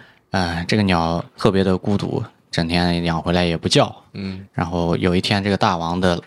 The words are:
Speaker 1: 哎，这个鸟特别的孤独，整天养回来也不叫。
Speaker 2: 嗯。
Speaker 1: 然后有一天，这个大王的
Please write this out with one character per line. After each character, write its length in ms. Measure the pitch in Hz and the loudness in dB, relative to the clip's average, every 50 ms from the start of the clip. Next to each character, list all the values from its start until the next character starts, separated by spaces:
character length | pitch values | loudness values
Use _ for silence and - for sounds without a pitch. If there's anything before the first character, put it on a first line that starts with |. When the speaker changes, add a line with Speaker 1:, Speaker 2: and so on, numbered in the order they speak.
| - - _ _ _ _ | -12 -20 _ _ _ _
Speaker 1:
哎， 340 | - 98 90 85 85 85 87 - | -2 -2 -2 -2 -4 -4 -4 0
这 80 | 120 | 0
个 60 | 107 | 2
鸟 420 | 101 95 90 85 82 82 85 85 - - _ - | 2 4 2 2 2 0 0 -2 -4 -8 _ 0
特 120 | - 113 | 0 2
别 140 | 95 98 95 | 2 2 2
的 120 | 95 92 | 2 0
孤 200 | 90 - 107 101 | 0 0 -2 -2
独， 260 | 98 104 - - - 113 - - _ _ _ | -2 -2 -2 -4 -4 -6 -8 -12 _ _ _
整 160 | - 87 85 82 | -4 -4 -2 0
天 340 | 90 87 87 87 87 85 | 0 0 2 2 0 0
养 180 | 85 85 82 80 | 0 0 -2 -2
回 120 | - 87 | 0 0
来 120 | 87 90 90 | 0 2 2
也 120 | 85 82 | 0 -2
不 120 | 82 - 90 | -2 -2 2
叫。 240 | - 143 120 - - - - _ | 2 2 2 2 -2 -10 -20 _
Speaker 2:
嗯。 340 | - 98 98 95 95 95 98 - | -14 -10 -10 -10 -10 -12 -14 -10
Speaker 1:
然 160 | - - 87 82 | -6 -6 -4 -4
后 280 | 90 87 85 85 85 | -2 -2 0 0 0
有 200 | - 90 90 87 | 0 0 2 2
一 40 | 95 | 0
天， 220 | - - 107 98 | 0 0 0 0
这 80 | 98 104 | 0 0
个 60 | 98 | 0
大 200 | 92 113 104 90 | 2 2 0 0
王 240 | 85 82 82 87 92 | 0 -2 -4 -2 0
的 220 | 95 90 85 85 - | 2 2 0 0 -4